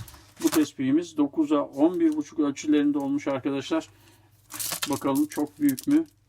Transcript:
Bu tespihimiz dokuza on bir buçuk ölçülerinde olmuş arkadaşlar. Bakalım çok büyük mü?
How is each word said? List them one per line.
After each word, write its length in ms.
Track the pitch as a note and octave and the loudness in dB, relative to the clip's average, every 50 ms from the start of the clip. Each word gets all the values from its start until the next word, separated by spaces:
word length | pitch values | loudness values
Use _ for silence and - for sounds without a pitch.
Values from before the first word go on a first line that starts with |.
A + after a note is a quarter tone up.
| - - - - - - _ - | -8 -12 -18 -20 -20 -20 _ -2
Bu 80 | - D4+ | -2 0
tespihimiz 640 | - D#4+ D4+ - - - C4 C4 C#4 - F4 E4+ D#4+ | 2 2 0 0 -2 -4 0 0 2 0 0 -2 0
dokuza 460 | D4+ C#4+ C#4 - D#4+ D#4 - D3+ C#3+ | 0 0 0 2 -2 0 2 2 0
on 380 | - - C4+ C#4 D3 - - - | 0 -2 0 2 2 2 4 2
bir 160 | - D#4+ - | 2 2 2
buçuk 220 | D3+ D3 - - E3 | 0 -4 -6 -4 -2
ölçülerinde 600 | D3 C#3+ C3+ - - D3+ D3+ D3 C#3+ D3 C#3+ D3 | -2 -2 -2 -2 0 2 2 4 4 2 2 0
olmuş 300 | C#3 C3+ C#3 D3 - - | -2 -2 -2 -2 -2 -2
arkadaşlar. 600 | - C3+ - C#4+ C#4 C#4 - - D#4+ - - - - _ _ - _ _ _ _ _ _ _ _ - - - - - - - - | -4 -2 -2 -4 -4 -4 -4 -2 -4 -4 -4 -6 -16 _ _ -20 _ _ _ _ _ _ _ _ -12 -10 -8 -6 -6 -6 -4 -4
Bakalım 360 | C#3 - - C#3 C3+ C#3 D3+ | -4 -2 -2 -2 0 0 -2
çok 340 | - - D#3 D3 D3+ - - | -2 -2 -6 -6 -6 -4 0
büyük 260 | D3 C#3+ C3 B2 - | 0 0 0 0 0
mü? 200 | - C#3+ D#3+ D#3+ - _ _ _ | 2 2 2 2 -2 _ _ _